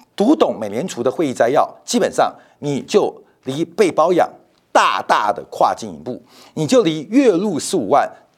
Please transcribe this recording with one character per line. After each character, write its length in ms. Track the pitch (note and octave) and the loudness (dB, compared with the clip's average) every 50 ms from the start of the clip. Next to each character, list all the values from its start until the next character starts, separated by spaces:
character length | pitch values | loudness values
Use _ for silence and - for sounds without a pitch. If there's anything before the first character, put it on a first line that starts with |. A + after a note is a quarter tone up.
| _ _ _ - | _ _ _ 0
读 180 | G3+ B3+ D#4+ | 2 2 2
懂 240 | - - C#3+ G#2+ F2+ | 2 0 -2 -4 -6
美 80 | A2 G2+ | -10 -8
联 180 | G2 B2 F3 | -6 -6 -6
储 160 | F3+ - A#2 | -6 -6 -4
的 80 | B2+ C3 | -4 -2
会 160 | B2 - E3 | -2 -2 -2
议 80 | C3+ A2+ | -2 0
摘 140 | - A#2+ A#2+ | 0 0 2
要， 260 | C#3+ D3+ F#2 - - - _ | 2 2 0 -2 -4 -10 _
基 120 | - - A3+ | -4 -2 0
本 140 | E3+ G2 | 0 0
上 240 | - - C3 G#2 - - - _ _ _ | 0 0 -2 -2 -2 -8 -18 _ _ _
你 220 | C#3 D3 C#3+ A#2+ | -8 -6 -6 -6
就 340 | - - - G3+ C#3+ G2 - - - _ _ _ _ | -4 -2 0 0 0 0 -2 -8 -18 _ _ _ _
离 180 | C3 C3+ D3+ E3 | -8 -6 -6 -6
被 260 | E3+ - - G#3 D#3+ | -4 0 0 0 2
包 220 | - D#3 D#3 F3+ | 2 2 2 2
养 180 | F3+ D#3 - - - - _ _ _ _ _ _ - | 2 2 0 0 -2 -10 _ _ _ _ _ _ 2
大 280 | A3+ G3 D#3+ G#2 F#2+ | 2 4 4 2 -2
大 300 | - - E3 C#3 G#2+ G#2 | 0 0 0 2 2 0
的 100 | G2+ - C#2+ - | -2 -4 -8 -8
跨 240 | - - E3 G#2+ F#2 | -2 0 2 2 0
进 200 | - A2+ G#2 D#2 | -2 -8 -12 -14
一 40 | C#2+ | -12
步， 240 | D2+ - A2+ - - _ _ - - - _ | -12 -12 -12 -12 -14 _ _ -20 -20 -12 _
你 120 | - D#3 C3+ | -6 -2 2
就 160 | C4 B3+ G#3+ | 2 2 2
离 240 | D#3+ D#3 D#3 - - | 2 -2 -4 -6 0
月 220 | G#3+ C#4 C#4 A#3 | 2 4 4 4
入 260 | F3+ E3 G#3 G#3+ E3 - | 4 2 0 -2 -4 -4
十 200 | - - G3 D#3+ | -4 -4 -2 -2
五 100 | G#2+ F#2 | 0 2
万 220 | C#3+ B2+ G2+ - - - _ _ _ | 2 2 2 0 -4 -12 _ _ _